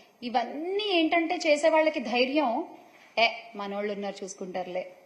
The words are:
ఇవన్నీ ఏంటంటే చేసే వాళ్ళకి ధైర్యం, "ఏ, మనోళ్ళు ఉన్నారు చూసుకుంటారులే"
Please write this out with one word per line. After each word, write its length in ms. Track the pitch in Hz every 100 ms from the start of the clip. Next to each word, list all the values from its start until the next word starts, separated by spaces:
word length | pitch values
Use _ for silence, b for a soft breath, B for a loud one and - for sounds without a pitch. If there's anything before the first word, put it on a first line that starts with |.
| B _
ఇవన్నీ 640 | 240 233 233 269 339 392 415
ఏంటంటే 500 | 359 320 339 330 359 330
చేసే 220 | 294 320
వాళ్ళకి 320 | 320 311 311
ధైర్యం, 680 | 233 240 254 294 269 233 359 - B B B -
"ఏ, 100 | 226 - - 208
మనోళ్ళు 360 | 202 202 208
ఉన్నారు 320 | 196 202 196
చూసుకుంటారులే" 680 | 190 - 190 180 180 180 180 -